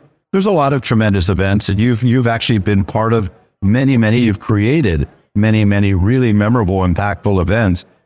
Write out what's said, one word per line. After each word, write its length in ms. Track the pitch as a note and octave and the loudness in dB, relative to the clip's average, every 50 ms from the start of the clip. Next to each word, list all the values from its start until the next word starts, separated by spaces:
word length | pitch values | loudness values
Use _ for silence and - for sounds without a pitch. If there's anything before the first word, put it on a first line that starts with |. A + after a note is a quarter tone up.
| _ _ _ _ _ _ | _ _ _ _ _ _
there's 160 | - G3 F#3+ | -4 -2 0
a 40 | G#3+ | 0
lot 220 | G3 D#3+ C#3 C#3 D3 | 0 0 0 0 -2
of 80 | C3+ | -2
tremendous 480 | - - B2 A2 A2 G#2+ G2 G2 E2 F#2+ | -2 -2 0 0 2 2 2 0 0 0
events, 400 | F#2+ E2 F#2+ G2 G2+ G2+ - - | 0 0 0 0 0 -2 -2 -2
and 100 | F#2+ G2+ | -2 0
you've, 220 | A2+ B2 A#2+ G#2+ | 0 0 0 0
you've 240 | B2+ B2 A#2 C3 B2 | 0 0 0 2 0
actually 320 | A#2 A2+ A#2 - - A#2+ | 0 -2 -2 -2 -2 -2
been 260 | G#2+ F#2 G#2 G#2 G2 F2+ | 0 0 0 0 0 0
part 300 | - - A2 A2 A2+ A#2 | -2 -2 -2 0 0 0
of 160 | A2+ G2+ F2 - _ _ _ _ _ | 0 -2 -4 -8 _ _ _ _ _
many, 360 | - G2 A2 B2+ C#3 C3+ C3+ | -2 0 0 2 2 2 2
many. 220 | A#2 A2+ G#2+ A2 A#2+ | 2 2 2 2 2
You've 200 | B2 A2 G2 - | 2 0 0 -2
created 680 | - - A2 G#2 G#2 A2+ C#3+ E3+ C3+ G2 E2 D2 C2+ - - _ _ _ - | -4 -2 -2 0 0 0 0 0 0 0 0 -2 -4 -6 -10 _ _ _ -2
many, 280 | G#2 G#2+ A2 G#2+ G#2+ G#2+ | 0 0 2 2 2 2
many 280 | G2+ G2+ G2+ G2+ G2 G2 | 2 2 2 0 0 0
really 400 | F2+ F2+ G#2 B2+ C3 B2+ A#2 G#2 | 0 0 0 0 0 0 2 2
memorable, 460 | G#2 G#2 G#2+ B2 B2 G#2+ F2 G2 F#2+ | 0 2 0 0 0 0 0 0 0
impactful 600 | F#2 F2+ E2+ - G2 G#2 G2 - - G#2 G2+ F#2 | 0 0 0 0 -2 -4 -4 -4 -2 -2 0 0
events. 460 | E2+ - G2+ A2+ A2+ F#2+ F2 F2+ - - _ _ _ | 0 0 0 0 0 0 -2 -2 -6 -12 _ _ _